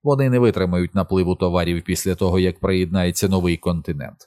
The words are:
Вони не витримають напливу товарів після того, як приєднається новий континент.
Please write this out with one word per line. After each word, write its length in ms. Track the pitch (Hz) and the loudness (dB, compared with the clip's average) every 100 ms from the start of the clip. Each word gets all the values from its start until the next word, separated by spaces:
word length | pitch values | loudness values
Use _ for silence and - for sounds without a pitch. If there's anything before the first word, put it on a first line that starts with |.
Вони 280 | 147 139 135 | 0 0 2
не 80 | 123 | 4
витримають 560 | 120 92 92 90 90 | 2 2 0 0 0
напливу 400 | 98 90 95 90 | -2 0 0 0
товарів 480 | 90 92 87 85 85 | 0 0 0 0 -2
після 300 | - 87 95 | -2 -4 -2
того, 240 | 87 92 92 | -2 0 2
як 220 | 92 - | 0 0
приєднається 680 | 95 92 90 92 90 85 98 | -2 0 0 0 -2 -2 0
новий 280 | 95 87 82 | 2 0 0
континент. 600 | 90 85 80 73 64 - | -2 -4 -6 -10 -10 -18